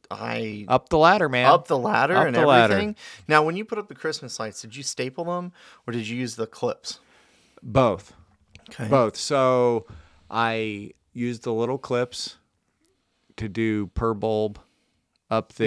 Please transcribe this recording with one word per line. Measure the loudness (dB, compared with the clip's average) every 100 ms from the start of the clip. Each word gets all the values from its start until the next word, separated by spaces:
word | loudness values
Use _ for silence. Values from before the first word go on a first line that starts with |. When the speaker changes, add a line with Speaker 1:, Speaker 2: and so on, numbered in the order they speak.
| _
Speaker 1:
I | -12 -8 -6 -6 -8 -2
Speaker 2:
Up | 0 2
the | 4
ladder, | 6 6 2
man. | 4 4
Speaker 1:
Up | 4 4
the | -2
ladder | 0 0 2 2
Speaker 2:
Up | 2
Speaker 1:
and | 4
Speaker 2:
the | 6
ladder. | 6 6
Speaker 1:
everything. | 4 0 -6 -14 -16 2
Now, | 4
when | 4 0
you |
put | -6 -8
up | -10
the |
Christmas | -10 -8 -8 -10 -10
lights, | -10 -10
did | -16 -12
you |
staple | -10 -6 -8 -6
them | -6 -6 -8 -14 -20 -16 -8
or |
did | -6 -6
you | -6
use | -6 -6
the | -10
clips? | -4 -6 -4 -10 -16 _ _ _ _ _ _
Speaker 2:
Both. | -2 2 2 0 -6 -20 _ _ _ -20 -20
Speaker 1:
Okay. | -10 0
Speaker 2:
Both. | 2 2 -2
So | -2 2 2 4 2 0 -4 -14 -20 _ _
I | -2 -2 -2 -4 -8 -12 -18 _
used | -6 -4 -4
the | -4
little | -2 -2 -4
clips | -4 -2 -2 -6 -14 -14 _ _ _ _ _ _ _ _ _ -10
to | -8
do | -2 -2 -2 -4
per | -2 -2
bulb | -2 0 0 -2 -6 -18 _ _ _ _ _ _
up | -4 -4
the | -2